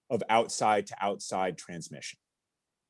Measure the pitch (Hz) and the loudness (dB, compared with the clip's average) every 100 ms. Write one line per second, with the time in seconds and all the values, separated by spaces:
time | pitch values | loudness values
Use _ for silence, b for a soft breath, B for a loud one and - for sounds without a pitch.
0 | _ 113 - 113 113 - 110 107 101 - | _ -2 4 4 4 2 4 4 2 -4
1 | 101 98 - 98 92 80 - 85 - 71 | -2 -2 -4 -2 -2 -2 -10 -10 -10 -12
2 | - - _ _ _ _ _ _ | -12 -14 _ _ _ _ _ _